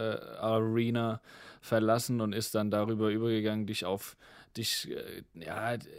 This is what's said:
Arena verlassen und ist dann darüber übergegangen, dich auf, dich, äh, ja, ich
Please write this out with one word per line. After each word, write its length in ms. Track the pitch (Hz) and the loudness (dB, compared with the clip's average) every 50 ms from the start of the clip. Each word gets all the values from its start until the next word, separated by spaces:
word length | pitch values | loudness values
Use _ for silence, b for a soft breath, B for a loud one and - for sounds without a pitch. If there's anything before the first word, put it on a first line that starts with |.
| 113 110 - - - 113 - - | -2 -2 -2 -4 -6 -10 -8 -4
Arena 800 | - 113 110 113 110 113 113 117 117 117 117 120 117 113 110 110 B B B B B B B B | 0 2 4 4 4 4 2 2 2 2 2 2 0 0 -2 -4 B B B B B B B B
verlassen 640 | - - 117 110 110 110 113 117 - - 123 117 | -2 2 2 4 6 6 4 4 2 0 0 0
und 120 | 110 107 101 | 0 0 0
ist 220 | 113 107 - - | -2 -4 0 0
dann 160 | 107 104 104 | 0 2 2
darüber 380 | 104 104 104 110 113 107 110 107 | 2 2 2 2 2 2 2 2
übergegangen, 560 | 104 110 113 117 113 110 107 110 107 107 107 | 2 2 2 2 2 2 2 0 0 0 -2
dich 160 | 101 107 - - | -2 -4 -4 0
auf, 320 | 90 95 101 - - - B B B B B B B _ | 0 -2 -2 -4 -10 -16 B B B B B B B _
dich, 340 | - 110 - - - - - | -4 -2 -2 -2 -2 -2 -6
äh, 340 | - - - - 87 90 - - _ | -8 -8 -8 -10 -12 -14 -14 -16 _
ja, 400 | 82 82 78 87 - 107 117 120 | -12 -10 -8 -6 -4 -2 -2 -2
ich 60 | 113 - - - | -4 -6 -12 -16